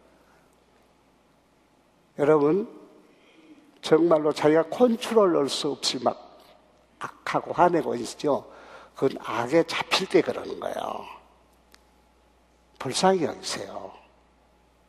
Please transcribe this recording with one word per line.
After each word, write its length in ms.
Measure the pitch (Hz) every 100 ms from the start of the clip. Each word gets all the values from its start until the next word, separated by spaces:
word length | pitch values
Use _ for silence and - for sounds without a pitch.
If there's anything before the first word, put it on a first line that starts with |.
| _ _ _ _ _ _ _ _ _ _ _ _ _ _ _ _ _ _ _ _ _ -
여러분, 480 | 143 156 147 185 233 - - - _ _ _ _ - - _ _
정말로 500 | - 156 170 156 151
자기가 320 | 147 151 160
컨트롤할 880 | 160 - 247 226 - 226 190 156 135
수 220 | - 147
없이 300 | 123 - 131
막 360 | 123 - - - - _ _ _ _ -
악하고 540 | - - - - -
화내고 420 | - 175 170 123 120
있죠. 500 | 110 - 147 117 - - - - -
그건 240 | - 139 - -
악에 380 | 113 120 165
잡힐 440 | 160 - - - 190
때 140 | 175
그러는 380 | - - - -
거예요. 160 | - - - - - - _ _ _ _ _ _ _ _ _ _ _ _ _ _ _ -
불쌍히 460 | 135 120 185 190
여기세요. 680 | 135 - - - 98 98 95 - _ _ _ _ _ _ _ _